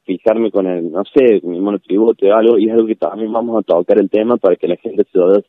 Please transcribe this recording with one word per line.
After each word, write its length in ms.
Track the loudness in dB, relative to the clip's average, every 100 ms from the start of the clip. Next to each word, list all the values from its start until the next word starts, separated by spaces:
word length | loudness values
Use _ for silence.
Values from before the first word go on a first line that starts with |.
fijarme 460 | -8 -4 -2 0 0
con 160 | -2 -2
el, 240 | -4 -6
no 140 | -6
sé, 360 | -2 2 4 2
mi 160 | 0 -4
monotributo 680 | -4 -4 _ 0 0 2 2
o 80 |
algo?". 240 | 2 4 2
Y 80 | 2
es 60 |
algo 140 | 0 0
que 100 | -2
también 360 | -6 -6 -6
vamos 260 | -4 -4 -4
a 40 |
tocar 360 | 0 -2 2 0
el 120 | 2
tema 260 | 0 0 0
para 200 | 0 0
que 120 | -2
la 80 | -6
gente 280 | -8 -4 -2
se 80 | 0
vaya 220 | 2 2